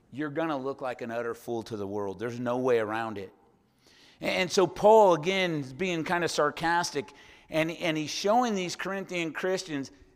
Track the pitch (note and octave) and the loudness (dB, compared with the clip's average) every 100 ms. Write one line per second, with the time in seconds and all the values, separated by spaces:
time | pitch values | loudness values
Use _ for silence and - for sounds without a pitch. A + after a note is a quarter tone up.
0 | _ A#2+ D3+ C#3+ D#3+ C#3+ C3 C3+ C3+ A#2+ | _ -8 -6 -4 -4 -2 -4 -6 -8 -8
1 | A#2+ A#2 A#2 A2 - A#2 G#2+ A2 G2 G#2 | -6 -4 -4 -6 -6 -6 -6 -8 -6 -4
2 | G2+ F#2 A#2 A#2+ B2 B2 B2+ A#2+ G#2+ A2 | -6 -6 -8 -6 -2 0 2 2 2 -2
3 | A2+ G2+ F#2+ - _ _ _ _ _ _ | -4 -8 -12 -16 _ _ _ _ _ _
4 | - _ D#3+ F#3 F#3 - F3+ - G#3 A3 | -20 _ -4 -2 0 2 2 4 8 10
5 | G#3 E3 D3+ F#3+ F#3 D#3 C3 C3 F#3+ E3+ | 8 6 2 0 0 -2 -6 -4 -2 -2
6 | D3+ F3 E3 - D3 C#3+ E3 E3+ F3 D3 | -2 0 0 2 0 2 0 0 0 -4
7 | - - - - _ D#3+ D#3+ D#3+ E3+ D#3 | -6 -12 -20 -20 _ -2 -2 -2 -2 -2
8 | D3+ - G3 A3+ B3 G3+ F3+ - F3+ G3 | -4 -4 2 2 2 0 -4 -6 -6 -6
9 | F#3 F3+ E3 C#3 F#3 F#3 F#3 C#3+ C3 - | -6 -4 -4 -2 -2 -2 -2 -6 -8 -12
10 | - | -20